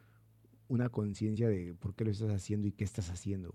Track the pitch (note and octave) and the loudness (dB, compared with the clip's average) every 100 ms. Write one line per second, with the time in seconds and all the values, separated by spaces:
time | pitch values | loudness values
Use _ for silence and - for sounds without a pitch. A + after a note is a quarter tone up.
0 | - - _ _ - - - A#2+ B2 A#2+ | -20 -20 _ _ -20 -20 -2 2 2 0
1 | G#2 G2 G#2+ G#2+ A#2 G2 F2 E2+ F#2+ F#2+ | 0 0 0 4 4 4 0 -6 -6 -2
2 | A2 G2+ G#2+ G2+ - G#2+ G#2 - G2+ - | 0 0 0 0 0 0 0 0 -2 -2
3 | F2 F2 - G2 F2 | -4 -4 -4 -4 -6